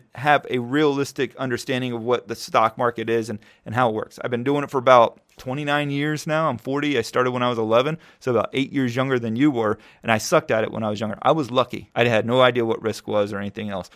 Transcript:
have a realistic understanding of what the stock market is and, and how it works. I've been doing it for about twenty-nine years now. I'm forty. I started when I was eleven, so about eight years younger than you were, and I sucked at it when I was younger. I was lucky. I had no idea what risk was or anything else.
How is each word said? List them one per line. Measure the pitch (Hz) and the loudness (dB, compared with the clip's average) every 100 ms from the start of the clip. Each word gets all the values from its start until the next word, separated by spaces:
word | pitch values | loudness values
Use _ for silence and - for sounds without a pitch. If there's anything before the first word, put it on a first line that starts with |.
| - - | -10 -4
have | 147 143 - | 4 4 2
a | 127 | -4
realistic | 120 143 151 139 139 - 123 - | 0 2 2 2 -4 -4 -6 -4
understanding | 131 120 - 131 127 | -6 -4 -2 -4 -2
of | 117 | -4
what | 113 120 98 | -2 -2 -2
the | 113 | -10
stock | - 127 110 - | -2 2 2 2
market | 123 120 113 | -2 -2 0
is | 117 113 | 0 -2
and, | 104 - _ - | -8 -12 _ -6
and | |
how | 117 123 | 0 0
it | 107 | 0
works. | - - | -8 -10
I've | 127 | -6
been | 120 | -4
doing | 123 143 | 0 -2
it | 143 | 0
for | 139 | 0
about | 123 127 113 - _ - | 6 8 6 2 _ -16
twenty-nine | 127 135 147 147 143 | -10 -8 -4 -2 -2
years | 143 147 151 165 | -4 -4 -4 -2
now. | 156 160 | -2 -2
I'm | 120 | -4
forty. | - 139 147 131 | -4 -2 0 -2
I | |
started | 113 127 127 | -2 0 0
when | 123 | 0
I | 123 | -2
was | 117 | 0
eleven, | 110 113 135 160 - _ | 2 2 2 -4 -10 _
so | - | -2
about | 117 - | 0 0
eight | 131 135 | -2 -2
years | 135 127 120 | -2 -2 0
younger | 135 127 | -2 -2
than | 117 113 | -2 2
you | 147 | 2
were, | 120 110 107 - - | 4 0 -2 -6 -10
and | - | -2
I | 110 | -2
sucked | - 160 151 | 2 0 2
at | 113 | 0
it | 110 | 0
when | 107 | -2
I | 110 | -4
was | 107 | -4
younger. | 110 117 | -6 -2
I | - | 0
was | 156 123 | 2 0
lucky. | 127 120 - - | 0 -2 -6 -8
I | - 120 | 0 2
had | 107 113 | 2 2
no | 127 | 4
idea | 127 123 113 | 4 4 0
what | 107 | -2
risk | 110 104 - | -4 -6 -2
was | 104 101 | -2 0
or | 101 | -4
anything | 101 110 104 | -8 -8 -8
else. | 98 - | -8 -10